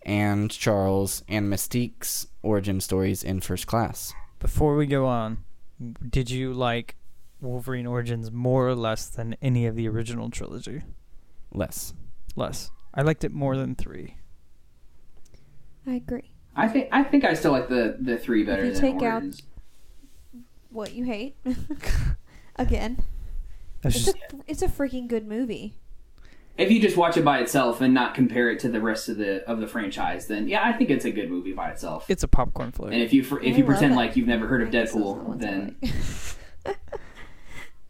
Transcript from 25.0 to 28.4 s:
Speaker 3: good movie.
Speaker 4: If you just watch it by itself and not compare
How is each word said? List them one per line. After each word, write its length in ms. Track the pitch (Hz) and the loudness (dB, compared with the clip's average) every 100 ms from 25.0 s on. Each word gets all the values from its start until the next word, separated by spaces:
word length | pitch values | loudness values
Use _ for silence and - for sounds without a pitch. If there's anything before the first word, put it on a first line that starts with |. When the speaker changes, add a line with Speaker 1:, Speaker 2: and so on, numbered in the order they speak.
| 240 | -4
Speaker 3:
good 180 | 226 214 | -4 -2
movie. 500 | 220 254 151 208 - - - - - - - - - | -4 -4 -6 -8 -12 -14 -16 -16 -20 -20 -20 -14 0
Speaker 4:
If 120 | 190 | 6
you 100 | 220 | 8
just 160 | 196 175 | 8 6
watch 180 | 170 170 | 4 6
it 80 | |
by 160 | 143 131 | 4 4
itself 400 | 117 143 123 117 | 4 4 2 4
and 140 | 131 | 6
not 200 | 131 117 - | 6 4 4
compare 340 | 120 120 | 4 4